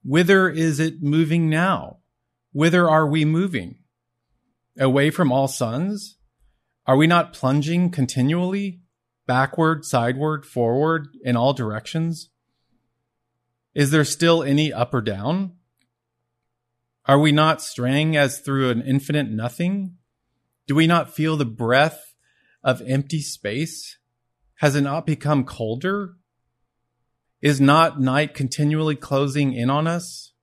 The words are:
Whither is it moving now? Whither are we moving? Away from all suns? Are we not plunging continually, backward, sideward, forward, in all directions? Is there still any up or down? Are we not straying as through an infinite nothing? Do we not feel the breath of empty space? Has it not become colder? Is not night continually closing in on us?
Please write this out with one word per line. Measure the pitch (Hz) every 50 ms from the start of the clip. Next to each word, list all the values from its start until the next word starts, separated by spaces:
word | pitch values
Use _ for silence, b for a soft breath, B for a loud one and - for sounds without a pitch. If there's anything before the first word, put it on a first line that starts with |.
Whither | _ 135 135 165 180 170 202 190 185 180
is | 143 160 160 160 151 135
it | 160 160 165 -
moving | 165 143 147 160 165 147 165 170 165 160
now? | 156 160 175 196 180 98 - - - _ _ _ _ _ _ _ _ _ _ _
Whither | _ 139 156 170 165 180 175 165
are | 156 156 160
we | 147 147 160 151
moving? | 151 156 165 190 190 170 113 87 - - _ _ _ _ _ _ _ _ _ _ _ _ _ _ _ _ _ _ _ _ -
Away | 135 135 127 139 139 156
from | 151 - 139 135
all | 123 135 135 135
suns? | - - 127 110 117 139 175 196 208 202 - - _ _ _ _ _ _ _ _ _ _ _ _ _ _ _
Are | - 131
we | 139 156
not | 165 175 175 165 170
plunging | - - - 127 135 147 143 156 170 175 180 175
continually, | 175 143 131 120 - 131 123 139 160 175 180 180 190 202 202 196 175 180 _ _ _ _ _ _ _ _ _
backward, | - 127 127 135 135 - - 160 160 165 147 -
sideward, | - - 127 117 120 127 135 147 156 156 147 143
forward, | - - 127 120 113 120 135 147 160 165 160 147 139 _ - -
in | 127 123
all | 117 120 135 143
directions? | 139 123 107 104 110 - - - 160 165 165 165 156 - _ _ _ _ _ _ _ _ _ _ _ _ _ _ _ _ _ _ _ _ _ _ _ _ _ _ _ _ _ _
Is | 147 143 135
there | 151 156 147
still | 143 - - 170 170 170 165
any | 143 139 139 147 156 151
up | 117 - 120 -
or | - 123
down? | 104 113 101 98 104 135 170 190 196 185 175 _ _ _ _ _ _ _ _ _ _ _ _ _ _ _ _ _ _ _ _ _ _ _ _ _ _ _ _ _ _
Are | - 139 143
we | 151 156
not | 147 151 156 160 156 156
straying | - - - - 123 123 135 143 156 160 160
as | 147 143 127 131 -
through | - 139 139 135 135 127
an | 120 117
infinite | 127 135 135 139 139 - 147 151 139 110
nothing? | 107 110 113 123 - - 175 180 196 202 190 185 175 _ _ _ _ _ _ _ _ _ _ _ _ _ _
Do | - 139
we | 151 165
not | 160 175 170 139 - -
feel | - 151 160 160
the | 147 143
breath | 117 110 113 120 113 123 135 147 160 151 - - - _ _ _ _ _ _ _ _ _ _
of | - - 127 123
empty | 113 120 131 139 139 - 160 156
space? | 143 - - - - 104 107 135 160 160 - - - - - _ _ _ _ _ _ _ _ _ _ _ _
Has | _ 151 147 135
it | 147
not | 139 139 143 165 -
become | - 151 - - 143 151 135 127
colder? | - - - 117 110 113 123 - 185 196 202 202 180 180 _ _ _ _ _ _ _ _ _ _ _ _ _ _ _ _ _ _ _ _ _ _ _ _ _
Is | - 143 147 135
not | 139 135 147 160 165 165 - 147
night | 131 127 131 143 151 147 -
continually | - 135 127 - - 147 147 156 156 156 156 147
closing | - - - 139 135 143 139 131 147 143 135
in | 123 117 117 127
on | 139 147 160 165
us? | 170 170 175 - - - - _ _ _